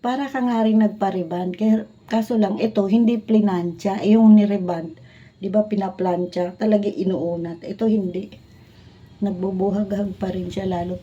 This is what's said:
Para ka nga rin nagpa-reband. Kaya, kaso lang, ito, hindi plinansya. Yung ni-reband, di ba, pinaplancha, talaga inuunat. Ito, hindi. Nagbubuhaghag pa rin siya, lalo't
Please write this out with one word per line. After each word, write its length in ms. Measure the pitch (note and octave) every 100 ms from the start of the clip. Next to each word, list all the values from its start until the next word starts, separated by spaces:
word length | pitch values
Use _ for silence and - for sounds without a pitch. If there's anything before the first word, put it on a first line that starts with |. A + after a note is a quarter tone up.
Para 240 | B3 C4 C4+
ka 80 | C4
nga 240 | B3 A#3
rin 240 | A3 A3
nagpa-reband. 720 | G#3+ G3+ G3 F#3 E3 F3 F3+ -
Kaya, 320 | A3 A3 - _ -
kaso 240 | A3+ A3 A#3
lang, 240 | G3 G#3+
ito, 240 | A3 G#3+
hindi 320 | G3 A3+ A3+ A#3
plinansya. 880 | - A3 G3+ F3+ F3 - G3 G3+
Yung 320 | G#3 A3 A3 G#3+
ni-reband, 640 | G3+ G3+ F3 E3+ D#3+ - - - - _
di 80 | F#3+
ba, 160 | G#3
pinaplancha, 960 | G#3+ G#3 F#3+ - F#3 F3 F3+ F3+ F3+ -
talaga 320 | A3 G#3 G3+
inuunat. 720 | - F#3+ F3 E3+ E3+ E3+ E3+
Ito, 240 | - G3+ A3+
hindi. 400 | G#3+ F#3 F3+ G#3 - - - - - - - - -
Nagbubuhaghag 960 | G3+ F3+ F#3+ F#3 G3 G3 G3 G3+ G3+ F#3
pa 80 | F#3+
rin 240 | F#3 F3+
siya, 160 | G3 F#3+
lalo't 320 | F3+ F3 F3+